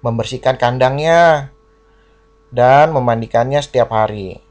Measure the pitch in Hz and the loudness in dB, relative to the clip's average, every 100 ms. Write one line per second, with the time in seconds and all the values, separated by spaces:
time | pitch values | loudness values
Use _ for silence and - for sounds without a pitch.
0 | 123 117 110 127 131 131 120 127 127 139 | -6 -6 -6 -4 -4 -2 -2 0 -2 0
1 | 156 165 170 151 139 _ _ _ _ _ | 0 4 4 2 -4 _ _ _ _ _
2 | _ _ _ _ _ 117 123 139 156 151 | _ _ _ _ _ 0 4 6 4 2
3 | 123 117 113 117 123 143 143 127 113 110 | -2 -4 -2 -4 -2 -4 -4 -2 -2 -2
4 | 107 107 95 - _ | -2 -4 -12 -14 _